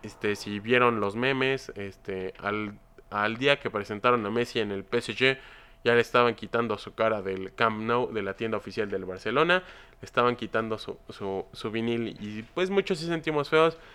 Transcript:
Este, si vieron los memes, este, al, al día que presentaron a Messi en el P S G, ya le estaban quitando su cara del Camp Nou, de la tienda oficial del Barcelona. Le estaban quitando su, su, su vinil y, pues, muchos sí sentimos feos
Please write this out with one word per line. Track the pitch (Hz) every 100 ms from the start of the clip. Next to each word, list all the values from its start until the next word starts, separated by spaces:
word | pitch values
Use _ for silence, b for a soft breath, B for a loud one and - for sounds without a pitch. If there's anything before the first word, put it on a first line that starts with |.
Este, | 107 - 107 104
si | - 104
vieron | 107 123 123 113
los | 101 104
memes, | 127 135 135 135 -
este, | - 101 - - 95 92 -
al, | 101 104 107 107 - - -
al | 104 104 113
día | 135 139
que | 117
presentaron | 107 101 104 123 120
a | 104
Messi | 113 120 120
en | 104
el | 98
P | 95 120
S | -
G, | 107 131 131 B B B B
ya | 117
le | 120
estaban | 113 123 120 113
quitando | 104 117 117 107
su | -
cara | - 110 107
del | 95 95 95
Camp | - 113 107
Nou, | 110 120 123
de | 110
la | 98
tienda | 95 113 104
oficial | 101 104 104
del | 98
Barcelona. | 92 92 110 123 165 180 B B B B
Le | -
estaban | - 120 117
quitando | 107 113 113 110
su, | - - -
su, | - 98 95 -
su | - 110
vinil | 110 117 117 113 -
y, | 104 107 113
pues, | - 185
muchos | 196 196 175
sí | 165
sentimos | 170 160 151 139
feos | 160 160 160 B